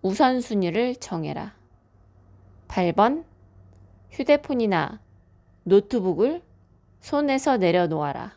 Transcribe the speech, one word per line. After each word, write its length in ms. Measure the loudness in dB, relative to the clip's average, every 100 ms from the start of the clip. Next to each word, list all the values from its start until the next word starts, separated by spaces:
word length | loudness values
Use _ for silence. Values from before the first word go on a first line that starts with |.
우선순위를 920 | -2 2 2 2 -2 -2 -2 -2 -2 -4
정해라. 580 | -8 -8 -6 -8 -12 -16 _ _ _ _ _ _ _ -20 _ -20 _
팔 260 | -2 0
번, 320 | 4 2 2 -8 _ -20 -20 -20 -20 -20 -20 -20
휴대폰이나 920 | -10 2 2 2 -2 0 0 -2 -8 _ -20 _ _ _ _
노트북을 800 | 2 4 4 -4 -2 0 0 -2 _ _ _ _ _ _
손에서 560 | -6 -2 0 0 0 2
내려놓아라. 760 | 2 2 0 -2 -4 -8 -12